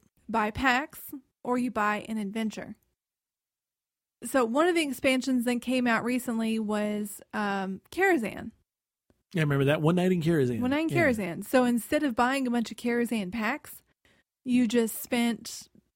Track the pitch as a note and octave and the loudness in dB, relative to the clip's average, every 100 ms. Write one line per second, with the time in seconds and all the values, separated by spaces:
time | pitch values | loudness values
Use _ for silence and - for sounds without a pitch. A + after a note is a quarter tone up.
0 | _ _ - A3 G#3+ G#3+ C4 B3 D#4 - | _ _ -4 -2 -2 0 2 2 -2 -12
1 | - C#4+ _ _ B3 B3 B3 A3 G#3 G#3 | -16 -16 _ _ -2 -2 0 0 0 -2
2 | - A3 G3 A3 A3 F#3+ - - _ _ | -4 -6 -4 -4 -4 -6 -12 -16 _ _
3 | _ _ _ _ _ _ _ _ _ _ | _ _ _ _ _ _ _ _ _ _
4 | _ _ A#3 C4+ A#3 C4 F4 E4+ C#4+ B3 | _ _ -2 0 2 2 2 2 0 0
5 | C4+ C4 C4 B3+ A#3+ A#3+ A#3+ B3+ B3 A3 | 2 2 2 0 0 -2 0 0 2 0
6 | A#3+ B3 B3 A3+ A3 A3+ G#3 G#3 G#3 G#3 | 0 -2 -2 -2 -2 -2 -2 -2 -2 -4
7 | G#3 - - G#3+ G3+ G3 F#3+ F#3+ _ - | -6 -10 -10 -6 -4 -2 -4 -8 _ 0
8 | G4 E4 G#3+ - A3 _ _ _ _ _ | 4 4 0 -8 -14 _ _ _ _ _
9 | _ _ _ E3+ D3+ C#3 C#3 D#3 D3+ F3+ | _ _ _ 0 2 4 4 4 4 4
10 | F#3 F3+ D#3 E3 B2 A#2 B3 C#4+ D#4+ E4+ | 4 2 2 4 2 2 0 0 0 2
11 | D4+ A3 F3 E3+ G3+ B3+ B3 A#3+ - D4+ | 2 2 -4 -6 0 2 4 0 0 0
12 | D4 A3+ B3 C#4 B3 A#3+ A3 - A#3+ A#3+ | 0 2 2 2 0 -2 -2 -4 -2 0
13 | A#3 A3+ F3+ A#3 A3 D4 - - _ _ | 0 -2 -4 -2 -4 -4 -10 -20 _ _
14 | _ _ _ _ B3+ B3 A#3 A#3+ A3+ - | _ _ _ _ 0 2 4 2 0 -4
15 | - A#3+ A#3 - - - - - _ | -4 0 0 -2 -8 -16 -16 -20 _